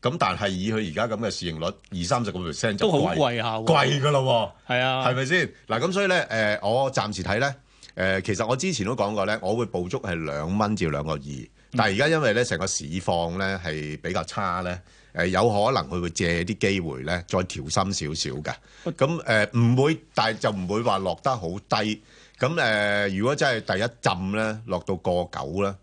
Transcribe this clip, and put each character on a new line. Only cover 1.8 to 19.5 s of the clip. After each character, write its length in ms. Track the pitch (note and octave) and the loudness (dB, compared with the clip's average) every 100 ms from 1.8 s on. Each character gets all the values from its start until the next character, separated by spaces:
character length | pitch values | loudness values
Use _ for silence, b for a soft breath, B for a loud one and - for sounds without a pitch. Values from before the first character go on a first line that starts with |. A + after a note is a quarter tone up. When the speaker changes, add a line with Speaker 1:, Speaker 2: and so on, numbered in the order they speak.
| - F#2+ F2 | -10 -6 0
Speaker 1:
三 180 | C3 | 0
十 80 | G#2+ | 0
個 80 | F2 | -4
percent 380 | F2 D2+ A#2 G2+ | -6 -2 -2 2
就 100 | A3 | 2
貴， 40 | |
Speaker 2:
都 0 | |
好 220 | D#3 - | 4 2
貴 220 | D#3+ C#3 A#2+ | 2 2 2
下 60 | A2+ A2 | -2 -2
喎。 80 | A2+ | 4
Speaker 1:
貴 360 | D#3+ C#3 C#3+ | 4 6 2
㗎 100 | C#3 | 4
咯 420 | C#3+ C3 A#2+ G#2 - - | 4 4 2 2 -6 -2
喎。 60 | |
Speaker 2:
係 60 | B2 | 0
啊。 260 | C3 C3 B2+ | 2 2 2
Speaker 1:
係 60 | B2+ | 0
咪 100 | C3 | 2
先？ 220 | F3 E3+ B B | 2 0 B B
嗱， 120 | A2+ | -2
噉 100 | D#3 | 0
所 120 | F#3 | 0
以 40 | G3+ | 2
咧， 200 | F3+ - A2+ G#2+ G#2 | 2 0 0 0 0
誒， 40 | G2 | 0
我 200 | A#2+ C3+ | 2 2
暫 240 | C3+ G#2 | 0 -2
時 80 | G#2 | -2
睇 180 | F#2 G#2 | -2 0
咧， 160 | C#3 C3+ B B B - | 0 -4 B B B -2
誒， 240 | F#2 F#2+ | 0 0
其 140 | F#2 G2 | 0 -2
實 100 | A2 | 0
我 80 | B2+ | 0
之 160 | F#3+ | 0
前 140 | D3 G2 | -2 -2
都 100 | B2 | 0
講 180 | G2+ | 0
過 120 | G#2 F#2+ | 0 0
咧， 120 | A2 | 0
我 120 | F#2 | -2
會 120 | A2 A#2 | -2 0
捕 240 | F#2 F2+ | -2 -4
捉 120 | C#3 | -4
係 140 | G2+ F2 | -4 -4
兩 340 | D#2 D2 D#2 G2 | -4 -4 -2 0
蚊 160 | G#2 | 0
至 160 | G#2+ F2 | 2 0
兩 140 | D2 | -2
個 80 | D2+ | -2
二。 60 | D#2 | -4
Speaker 2:
嗯。 280 | C#2+ C#2 A1 b b B2 | -6 -12 -12 b b 0
Speaker 1:
但 140 | A2 | 2
係 60 | G2 | 2
而 0 | |
家 100 | C#3+ | 2
因 140 | D#3+ | 4
為 120 | C#3 | 2
咧， 120 | G#2+ A#2+ | 2 2
成 120 | F2 | 0
個 80 | F#2+ | -2
市 200 | - C#2+ | -4 -4
況 520 | F2+ F#2 F2+ E2+ F2+ | -4 0 0 0 -2
咧 200 | F#2+ G2 | -4 -4
係 420 | E2+ D2+ D2+ D2+ | -4 -6 -6 -8
比 140 | E2+ | -4
較 100 | F#2 | -4
差 380 | D#2 - G2 F2 | -4 -4 -2 -2
咧， 180 | F2+ F2+ b b b | -4 -8 b b b
誒， 120 | - F2 | -2 0
有 140 | F#2 A2+ | 4 2
可 220 | G#2 G#2+ | 4 2
能 160 | C3 D2 | 2 -2
佢 100 | F2 | -4
會 100 | F2 | -4
借 320 | E2 F2+ E2+ F2 | 0 0 0 -2
啲 120 | G#2 | 0
機 220 | G#2 G2 | 0 0
會 220 | E2+ C2 | -2 -6
咧， 200 | C2+ F2 E2+ | -4 -4 -2
再 120 | F#2 | -2
調 300 | F2+ - C#2 | -2 -6 -4
深 220 | - F#2+ | 0 0
少 220 | F#2+ D2 | -2 -4
少 220 | D#2+ D2 C2+ | -4 -6 -6
嘅。 140 | D2+ - B B - | -8 -10 B B -10
Speaker 2:
喂。 80 | |
Speaker 1:
噉， 280 | D#3+ D#3+ E3+ - | 0 0 0 0
誒， 340 | A2 G#2 | 2 2